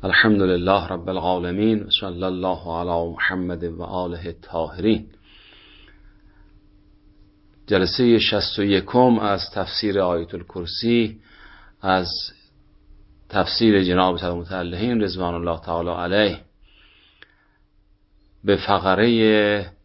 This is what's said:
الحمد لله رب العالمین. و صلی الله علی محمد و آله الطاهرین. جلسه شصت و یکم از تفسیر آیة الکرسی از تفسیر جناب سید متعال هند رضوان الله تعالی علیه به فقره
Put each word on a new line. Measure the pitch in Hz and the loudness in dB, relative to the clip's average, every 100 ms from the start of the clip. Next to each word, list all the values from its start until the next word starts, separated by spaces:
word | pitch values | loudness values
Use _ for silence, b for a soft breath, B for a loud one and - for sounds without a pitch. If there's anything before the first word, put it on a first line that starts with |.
الحمد | 95 92 113 104 | 0 2 4 4
لله | 95 90 90 98 87 | 2 2 2 2 2
رب | 92 85 | -8 -6
العالمین. | 92 85 90 87 92 110 107 | -4 -2 -2 -2 0 2 0
و | - - | 0 -4
صلی | 98 87 | -4 -6
الله | 92 92 92 92 87 | -4 -2 -2 -4 -6
علی | 85 90 85 85 | -6 -2 -2 -4
محمد | 80 - 92 90 87 | -4 -4 -4 -6 -6
و | 85 82 | -8 -8
آله | 87 92 90 85 85 | -8 -6 -6 -8 -12
الطاهرین. | 85 - 82 80 90 101 101 - - b b b b b b b b b b b b b - _ _ _ _ _ _ - _ _ _ - | -14 -8 -6 -6 -2 0 0 -2 -20 b b b b b b b b b b b b b -20 _ _ _ _ _ _ -20 _ _ _ 0
جلسه | 101 92 - 123 113 | 2 2 2 4 6
شصت | - 104 - - | 4 0 -2 -2
و | |
یکم | 101 98 95 123 127 113 | 2 2 2 4 6 4
از | 104 95 - | 2 -2 -4
تفسیر | - 90 - 107 98 | -6 -6 -4 -2 0
آیة | 92 87 85 | 0 0 -4
الکرسی | 90 87 95 85 - 117 120 110 110 B B B B B _ | -12 -12 -12 -10 -4 0 2 0 -6 B B B B B _
از | 98 92 87 - - - _ _ _ _ _ - _ _ _ | 0 0 0 -8 -14 -18 _ _ _ _ _ -20 _ _ _
تفسیر | 104 92 - 113 101 | -2 -2 2 4 6
جناب | 92 90 92 87 | 4 4 2 0
سید | 90 | -4
متعال | 87 85 92 87 | -6 -8 -8 -8
هند | 87 113 117 | -4 -2 0
رضوان | 101 90 87 | -2 -2 -4
الله | 85 85 82 | -4 -4 -6
تعالی | - 85 85 | -4 -4 -4
علیه | 85 87 98 104 - - _ b b b b b b b b b b _ _ _ _ _ _ _ _ | -4 -2 2 0 -2 -14 _ b b b b b b b b b b _ _ _ _ _ _ _ _
به | 101 98 | 0 0
فقره | - 101 95 92 113 117 110 107 104 104 92 - | 2 0 2 2 4 4 4 4 2 0 -4 -16